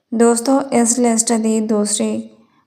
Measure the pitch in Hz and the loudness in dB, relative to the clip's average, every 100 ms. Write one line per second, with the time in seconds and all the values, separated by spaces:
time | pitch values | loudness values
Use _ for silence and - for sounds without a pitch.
0 | _ 226 233 233 233 269 277 240 233 247 | _ 2 2 2 0 0 0 0 0 2
1 | 240 226 226 233 220 220 220 208 208 - | 0 0 0 0 0 0 0 -2 -2 -2
2 | 220 220 - - _ _ | -4 -6 -10 -18 _ _